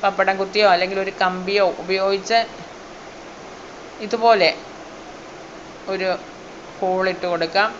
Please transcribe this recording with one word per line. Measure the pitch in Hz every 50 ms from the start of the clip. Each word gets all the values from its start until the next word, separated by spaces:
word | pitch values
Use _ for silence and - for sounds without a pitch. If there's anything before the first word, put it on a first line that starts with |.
| -
പപ്പടം | 196 196 196 190 190 196 190
കുത്തിയോ | 196 190 190 208 214 202 180
അല്ലെങ്കിൽ | 175 180 185 196 196 190
ഒരു | 185 190 - 196
കമ്പിയോ | 185 185 185 185 185 202 208 196 180 - - -
ഉപയോഗിച്ച് | 175 190 190 190 196 196 196 190 - 226 233 226 226 - - - - - - - - - - - - - - - - - - - - - - - - - - - - - - 220
ഇതുപോലെ | 208 233 226 226 233 226 208 180 160 - - - - - - - - - - - - - - - - - - - - - - - - - - - - 190
ഒരു | 190 185 185 180 - - - - - - - - - - - - -
ഹോൾ | - 185 185 185 185 190 180
ഇട്ട് | 185 - 180 175
കൊടുക്കാം. | 165 165 165 - 190 202 214 202 -